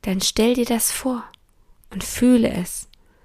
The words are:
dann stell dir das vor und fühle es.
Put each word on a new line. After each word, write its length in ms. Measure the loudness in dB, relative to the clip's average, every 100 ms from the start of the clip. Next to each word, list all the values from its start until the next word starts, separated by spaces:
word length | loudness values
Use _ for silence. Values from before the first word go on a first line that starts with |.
dann 180 | -2 -2
stell 340 | -2 2 2
dir 100 | 2
das 260 | 0 0 -2
vor 340 | -2 -4 -6 -8 _ _ _ _ -20 _
und 140 | -10
fühle 460 | -8 2 4 6 4
es. 380 | -2 -6 -10 -14 _ _ _